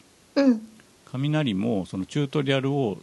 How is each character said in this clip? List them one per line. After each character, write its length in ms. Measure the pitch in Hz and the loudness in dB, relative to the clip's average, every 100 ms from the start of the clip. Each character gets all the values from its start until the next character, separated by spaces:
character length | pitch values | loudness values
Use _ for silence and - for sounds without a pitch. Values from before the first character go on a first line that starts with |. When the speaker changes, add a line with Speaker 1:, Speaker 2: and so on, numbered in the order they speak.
| _ _ _ 285 | _ _ _ 2
Speaker 1:
う 60 | |
ん。 200 | 277 220 - - - - - | 4 2 -2 -20 -20 -20 -12
Speaker 2:
雷 480 | 127 143 151 139 | -4 0 0 0
も 320 | 95 110 104 87 | 0 0 -2 -4
そ 120 | 95 | -6
の 80 | 92 | -4
チ 140 | 147 | -2
ュ 40 | 139 | -2
ー 20 | |
ト 140 | 156 | -2
リ 120 | 135 | 0
ア 60 | 135 | 0
ル 120 | 135 | 0
を 260 | 143 120 90 | 0 -2 -4